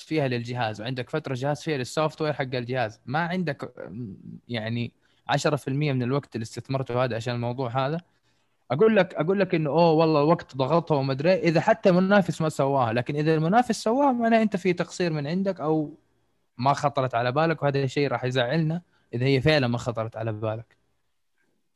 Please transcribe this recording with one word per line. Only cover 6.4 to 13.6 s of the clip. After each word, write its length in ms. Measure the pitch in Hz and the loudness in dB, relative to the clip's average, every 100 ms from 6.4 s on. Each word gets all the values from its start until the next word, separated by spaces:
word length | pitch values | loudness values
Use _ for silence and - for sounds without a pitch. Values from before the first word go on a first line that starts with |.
استثمرته 600 | 113 120 - 135 127 123 | -8 -10 -6 -6 -2 -2
هذا 120 | 127 113 | -2 -2
عشان 200 | 120 120 | -4 -4
الموضوع 520 | 120 123 123 131 135 | -4 -4 -4 -2 -2
هذا. 100 | 165 - _ _ _ _ _ - | -4 -8 _ _ _ _ _ -4
اقول 240 | 135 226 208 | 2 4 6
لك، 180 | 180 | 2
اقول 260 | - 151 196 | 0 0 0
لك 160 | 185 165 | 0 0
انه 140 | 151 | 0
اوه 220 | 156 170 | 4 4
والله 300 | 156 160 151 | 6 4 4
الوقت 340 | 147 170 - 131 | 4 2 0 -4
ضغطه 400 | 131 165 160 147 | 0 2 2 0
وما 180 | 135 | 0
ادري، 200 | 135 165 | 0 2
اذا 280 | 185 170 156 | 2 2 2
حتى 280 | 214 226 202 | 4 4 4
المنافس 520 | 175 190 202 175 - | 4 6 4 4 0
ما 80 | 156 | -2
سواها. 440 | - 139 139 117 | 0 0 2 0
لكن 220 | 117 123 147 | 0 -2 0
اذا 200 | 151 160 | 2 2
المنافس 480 | 160 226 | 4 2